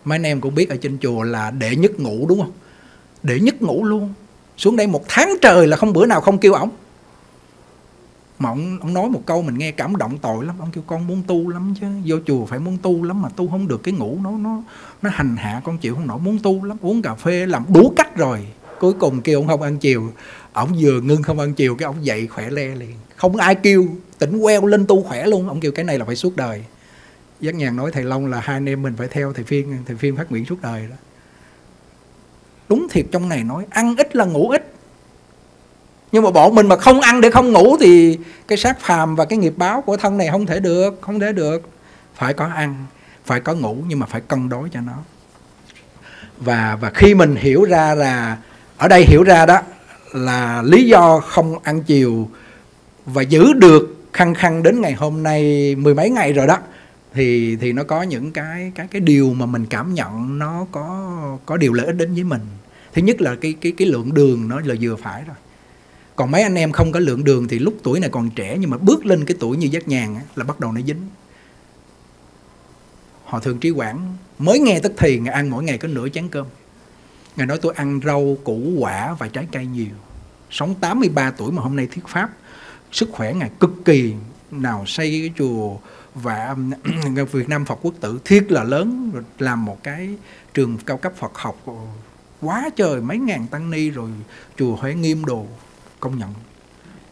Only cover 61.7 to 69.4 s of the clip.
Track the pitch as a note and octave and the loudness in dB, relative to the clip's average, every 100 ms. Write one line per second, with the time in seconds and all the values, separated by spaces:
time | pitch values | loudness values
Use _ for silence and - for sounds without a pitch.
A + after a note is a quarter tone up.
61.7 | A#2+ C#3+ E3+ E3 F3 F3+ B2+ G#2+ G2+ - | 0 -2 -4 -2 -2 -4 -6 -8 -16 -20
62.7 | - - - F#3 - D3+ A#2+ D#3 D#3 E3+ | -20 -6 0 2 2 0 -2 -6 -4 -6
63.7 | E3+ F#3 B2 A#2 D#3 C#3 B2 A2 C3 D3+ | 0 0 0 0 4 4 4 -2 -4 -4
64.7 | A#2 A#2 A2 G#2+ G2 D#3 C#3+ _ _ _ | -4 -4 -6 -10 -14 -16 -20 _ _ _
65.7 | _ _ _ _ - B2+ E3 G#3+ F3+ D#3+ | _ _ _ _ -4 0 2 2 0 0
66.7 | D3+ E3 E3 E3 B2 C#3+ C3 A#2+ A#2+ D#3 | 2 0 2 0 0 2 2 0 -2 -2
67.7 | G#3+ - C#3 D#3 C3 A#2 A2+ G2 C#3+ F3 | -2 -2 -2 -2 -4 -4 -6 -6 -4 -4
68.7 | B2 F#3+ D#4 G#3 F3+ C#3+ F3 | 2 4 4 2 0 0 -4